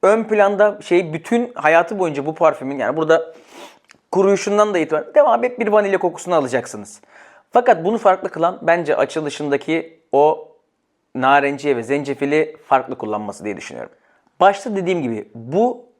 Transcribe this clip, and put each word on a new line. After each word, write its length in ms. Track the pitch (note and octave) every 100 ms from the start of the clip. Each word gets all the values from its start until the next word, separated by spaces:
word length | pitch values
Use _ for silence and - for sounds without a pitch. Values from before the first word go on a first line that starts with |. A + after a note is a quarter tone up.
ön 200 | G3 A3
planda, 540 | A3 G#3 G3+ G3+ G#3 G#3
şey, 320 | - F3 F3
bütün 380 | D#3+ - A#3 A#3+ -
hayatı 440 | D3+ E3 F3 G#3+
boyunca 260 | F3+ C#3+ C#3
bu 100 | D#3
parfümün, 440 | E3 - C3 C#3
yani 180 | A2+ D3
burada 360 | D#3 E3 E3 - _ - - _ _ _ _
kuruyuşundan 640 | F#3 G3 G3 G#3 G#3 G#3
da 60 | F#3
itibaren 340 | D#3 D#3 - D4+
devam 280 | C#4+ A#3
hep 160 | B3 B3
bir 80 | G3+
vanilya 300 | G#3+ G3+ F#3+
kokusunu 380 | F#3 E3 - E3+
alacaksınız. 680 | C3+ B2+ A2 G#2+ G2+ - _ - - _ _
Fakat 340 | - B3 G3 E3
bunu 120 | A3+
farklı 320 | G#3+ F#3 F3+
kılan 300 | - E3+ F#3
bence 340 | D#3+ E3+ D3+ -
açılışındaki 1040 | C#3+ D#3+ D3+ C#3 D3 C#3 C#3+ E3 D#3+ _ _
o 400 | C3+ D3+ D#3+ - _ _ _ _ _ _ C3
narenciye 600 | C3 C#3+ C#3 C#3+ C#3+ B2+
ve 60 |
zencefili 760 | A2+ C#3+ C#3 C#3 C#3+ D3+ D#3 - _
farklı 300 | C3+ B2+ B2+
kullanması 480 | G#2+ G#2+ G#2 G2 G2+
diye 120 | F#2
düşünüyorum. 340 | - B1 A#1 _ _ _ _ _
Başta 360 | F#3+ G3+ B3+ G3
dediğim 260 | F3 F3+
gibi 300 | C3 A2+ G#2
bu 520 | A2+ A#2 E3 A#3+ - - _